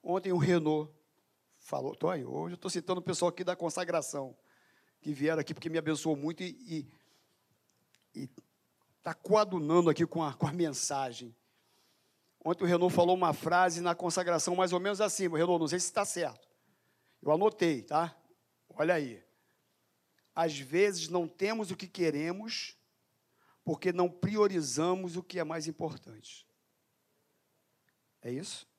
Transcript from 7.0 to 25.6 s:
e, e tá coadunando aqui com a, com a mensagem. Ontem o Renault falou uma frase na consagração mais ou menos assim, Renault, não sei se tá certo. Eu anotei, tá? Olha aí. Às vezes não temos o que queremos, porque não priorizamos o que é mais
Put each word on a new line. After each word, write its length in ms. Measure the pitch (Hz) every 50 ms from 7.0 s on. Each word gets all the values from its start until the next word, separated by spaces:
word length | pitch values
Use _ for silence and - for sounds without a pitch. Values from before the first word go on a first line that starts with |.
| _ _ _ _ _ _ _ _ _ _ _ _ _ _ _ _ _ _ _ _ _ _ _
e, 100 | - 139
e 80 | 127 _ - _ _ _ _ _ _ _ _ _ _ _ _ _
tá 100 | 170 160
coadunando 720 | _ _ - 202 214 214 202 185 175 156 147 160 175 175 165
aqui 160 | 143 - 170
com 200 | 165 - 165 160
a, 100 | 147 123
com 140 | - - 139
a 40 | 143
mensagem. 800 | 180 170 156 135 127 - - 147 139 135 127 117 110 123 117 113 _ _ _ _ _ _ _ _ _ _ _ _ _ _ _ _ _ _ _ _ _ -
Ontem 200 | 160 180 - 185
o 20 |
Renault 260 | 175 175 170 175 180 -
falou 220 | 175 175 175 185
uma 180 | 185 180 165 147
frase 480 | - - 160 170 175 185 185 165 170
na 140 | 175 175 170
consagração 640 | 170 180 175 160 190 180 175 175 160 - - 180
mais 160 | 180 185 180 175
ou 80 | 180
menos 200 | 180 202 208 185
assim, 280 | 214 196 - - 190 175
Renault, 320 | 165 151 170 170 180 165
não 80 | 165 147
sei 100 | 151 180
se 140 | 175 - -
tá 120 | 220 202
certo. 440 | 208 - 175 170 139 117 - _ _ _ _ _ _ _ _ _ _ _ _ _ _ _ _ -
Eu 80 | 147
anotei, 520 | 151 165 196 214 208 - 185 170 151 123 -
tá? 340 | - 147 156 170 165 - - _ _ _ _ _ _ _ _ _ _
Olha 260 | - - 151 165 180
aí. 280 | 160 147 127 113 95 _ _ _ _ _ _ _ _ _ _ _ _ _ _ _ _ _ _ _ _ _ _ _
Às 240 | 165 165 165 151
vezes 520 | 139 139 127 143 175 202 208 190 170 160 160
não 180 | 175 180 170
temos 460 | 160 - _ 190 202 226 226 214 175 180
o 40 |
que 120 | - - 180
queremos, 880 | _ - 175 160 143 143 156 165 175 196 214 226 220 - - - - _ _ _ _ _ _ _ _ _ _ _ _ _ _ _ _ _ _
porque 280 | - 156 - - 180 175
não 160 | 180 180 180
priorizamos 1080 | 175 - - - 208 214 208 202 190 175 156 135 120 139 160 175 185 185 185 180 165
o 60 | 180 175
que 160 | _ - 180
é 60 | 165
mais 220 | 156 160 165